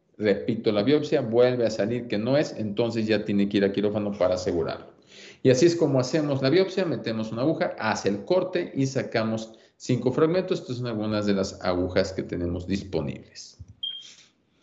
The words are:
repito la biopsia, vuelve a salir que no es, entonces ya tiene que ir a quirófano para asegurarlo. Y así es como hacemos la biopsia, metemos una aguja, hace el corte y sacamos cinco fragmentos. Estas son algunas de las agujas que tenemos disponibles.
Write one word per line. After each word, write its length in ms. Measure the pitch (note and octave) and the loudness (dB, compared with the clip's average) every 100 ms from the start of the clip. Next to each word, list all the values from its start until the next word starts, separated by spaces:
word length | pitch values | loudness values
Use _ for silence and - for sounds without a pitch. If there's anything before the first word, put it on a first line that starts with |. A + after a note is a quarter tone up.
| _ - | _ -2
repito 520 | G#2 G2 - A2 A2+ | 0 2 0 -2 0
la 140 | G#2 | 2
biopsia, 360 | A2 D3 D3 D3+ | 4 2 2 0
vuelve 460 | A2+ A#2 B2+ B2 A2+ | 2 4 4 4 0
a 40 | |
salir 360 | - G#2 A#2+ - | 0 -2 -2 -4
que 100 | G#2 | -2
no 200 | A#2 C#3 | 0 2
es, 180 | - - | 0 -4
entonces 520 | G#2+ G2+ A2+ A2+ G#2+ | -4 -2 -2 0 2
ya 160 | G#2 | 0
tiene 240 | G#2 G2+ G2+ | 2 0 2
que 80 | G2+ | 4
ir 80 | |
a 80 | G2 | 2
quirófano 400 | G2 G#2 G#2+ G#2 | 2 0 0 -2
para 240 | G2+ F#2 F2+ | 0 2 2
asegurarlo. 500 | G2 F2 C2+ - - - - - - - | 0 -2 -2 -6 -12 -20 -20 -20 -20 0
Y 80 | C3 | 4
así 160 | B2 A#2 | 6 6
es 80 | |
como 240 | - D3 C3 | 4 2 2
hacemos 420 | B2+ D#3+ D3 C3 | 2 0 0 0
la 80 | C3 | 2
biopsia, 340 | F3 F#3+ - | 2 2 0
metemos 480 | F3 A2 A#2 A2 A2 | -2 -2 -4 -4 -4
una 100 | E2+ | -2
aguja, 320 | D3+ D#3 F3 - | 0 0 -2 -2
hace 280 | A2 G2+ G2 | -2 0 -2
el 160 | G2+ | -2
corte 460 | - F3+ F3+ F3 F3 | 0 0 0 -4 -4
y 140 | C3+ C3 | -2 -2
sacamos 680 | B2 G#2+ A#2 A2 A2 - - _ _ | -2 -2 -2 -2 -2 -6 -16 _ _
cinco 360 | - A#2+ B2+ | -2 0 0
fragmentos. 480 | C#3 D#3+ F#3 F3+ F3+ | 2 2 2 0 -4
Estas 160 | - A#2+ | -6 -8
son 100 | B2 | -6
algunas 400 | G#2+ G#2+ G#2+ G#2 | -4 -2 0 0
de 80 | |
las 260 | G2 F#2+ - | 0 0 -4
agujas 520 | F#2 F2+ F2+ - - | -2 0 0 0 0
que 100 | - | -2
tenemos 460 | - F2 F2 F2 F2 | -6 -4 -4 -4 -4
disponibles. 880 | G2 - E2 C#2+ - - - - - - - - - - - - _ _ _ | -6 -4 -4 -4 -8 -14 -20 -20 -20 -20 -12 -10 -10 -16 -20 -20 _ _ _